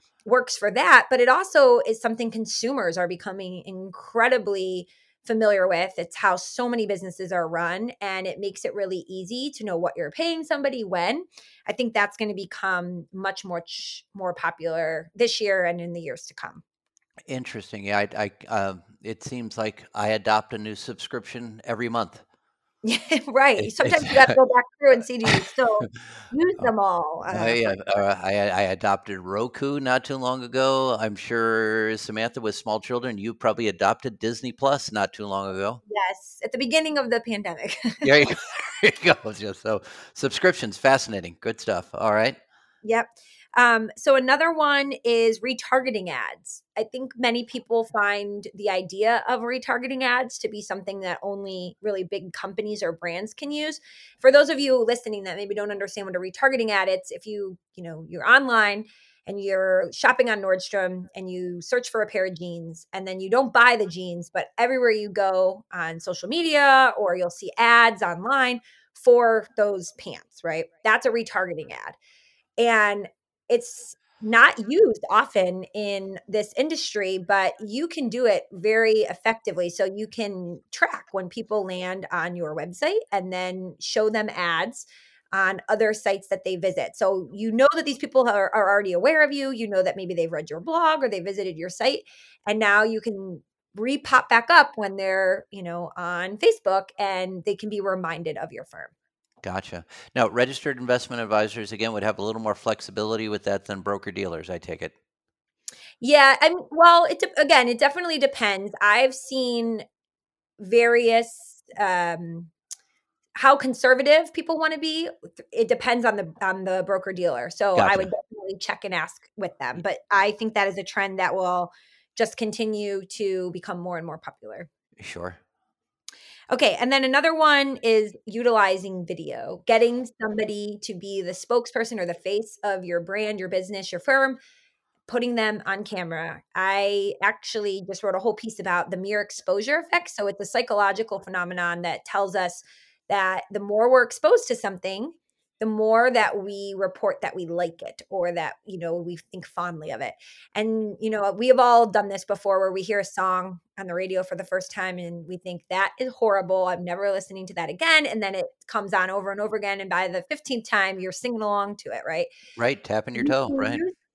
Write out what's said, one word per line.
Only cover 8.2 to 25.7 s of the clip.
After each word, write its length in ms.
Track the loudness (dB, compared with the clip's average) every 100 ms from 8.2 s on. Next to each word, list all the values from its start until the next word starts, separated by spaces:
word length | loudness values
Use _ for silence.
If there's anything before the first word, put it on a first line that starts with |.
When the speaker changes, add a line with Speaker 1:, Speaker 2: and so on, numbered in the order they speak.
| -6
Speaker 1:
it 140 | -6
makes 240 | -8 -6
it 100 | -6
really 300 | -4 -4 -6 -8
easy 420 | -12 -10 -8 -8
to 100 | -8
know 120 | -6 -2
what 180 | -2 -4
you're 140 | -6
paying 320 | -4 -4 -4
somebody 420 | -4 -2 -2 -4
when. 400 | -4 -2 -2 -2 -8 -18 -20 _ -8
I 60 |
think 220 | -4 -2
that's 220 | 0 0 0
gonna 180 | -6
become 720 | -6 -10 -6 -4 -2 -4 -10 -12
much 320 | -8 -6 -6
more 180 | -8 -8
ch-, 420 | -8 -12 -14 -16 -18
more 200 | -8 -8
popular 760 | -4 -6 -4 -4 -2 -2 -4 -8
this 260 | 0 0 0
year 240 | 0 2
and 160 | 2 -2
in 120 | -6
the 80 | -10
years 260 | -10 -12 -14
to 80 |
come. 280 | -16 -16 -18 _ _ _ _ _ -20 -12
Speaker 2:
Interesting. 580 | -10 -10 -12 -12 -10
Yeah, 140 | -2 0
I, 100 | 0 -2
I, 300 | -6 -6 -6
um, 360 | -4 -2 -6 -14 _
it 200 | -12 -12
seems 340 | -10 -10 -10 -6
like 280 | -6 -6 -12
I 140 | -4 -2
adopt 440 | 0 2 2 2
a 40 | -6
new 160 | -8
subscription 880 | -10 -12 -12 -10 -10 -10 -14 -14 -12
every 240 | -6 -4 -2
month. 340 | -2 -4 -8 _ _ _ _ _ _
Speaker 1:
<laughs> 0 |
Yeah, 160 | -2 -2 0 -2 0
right. 360 | 4 6 4
Speaker 2:
It, 80 | 0
Speaker 1:
Sometimes 300 | 0 2 2
Speaker 2:
it's 80 | 4
<laughs> 0 |
Speaker 1:
you 60 | 8
gotta 180 | 8 8
go 100 | 6
back 100 | 4 2 _
through 140 | 6
and 120 | 6
see, 140 | 4 -2
do 80 | 2
you 160 | 2
still 460 | 0 0 2